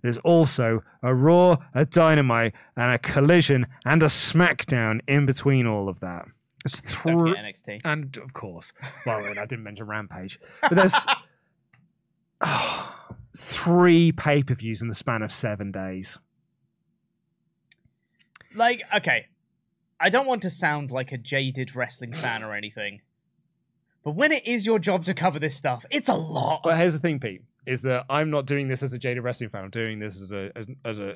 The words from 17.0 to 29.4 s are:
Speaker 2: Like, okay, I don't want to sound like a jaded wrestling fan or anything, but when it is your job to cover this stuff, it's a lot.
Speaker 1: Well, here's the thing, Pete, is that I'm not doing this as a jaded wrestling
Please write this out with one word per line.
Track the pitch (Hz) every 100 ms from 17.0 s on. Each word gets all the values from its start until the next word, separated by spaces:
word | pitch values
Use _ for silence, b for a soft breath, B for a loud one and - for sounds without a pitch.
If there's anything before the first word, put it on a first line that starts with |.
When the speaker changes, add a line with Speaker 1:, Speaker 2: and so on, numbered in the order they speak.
| _ _ _ _ _ _ _ - _ _ _ _ _ - _
Speaker 2:
Like, | 208 233 240 -
okay, | 202 - 117 - _ _ _ _ _ _ -
I | 180
don't | 240 269
want | 233
to | 185
sound | - 165 147 139
like | 131 131
a | 131
jaded | - 139 131 127 127
wrestling | 127 123 - 120
fan | 117 127 113
or | 110
anything, | 104 107 110 101 101 _ _ _ _ _ _ _ _ _ _
but | 151
when | 156 302
it | 294 226
is | 240 202
your | 220
job | 170 185 170
to |
cover | 139 180 147
this | 151 -
stuff, | 143 123 -
it's | 285 -
a |
lot. | 175 160 156 - 156
Speaker 1:
Well, | 165 165
here's | 180
the | 151
thing, | 165 143
Pete, | 120 92 _ _ 127
is | 127
that | 131 123 131
I'm | 143 156
not | 147
doing | 135 143 135
this | 127
as | 139
a | 123
jaded | 131 123
wrestling | 120 120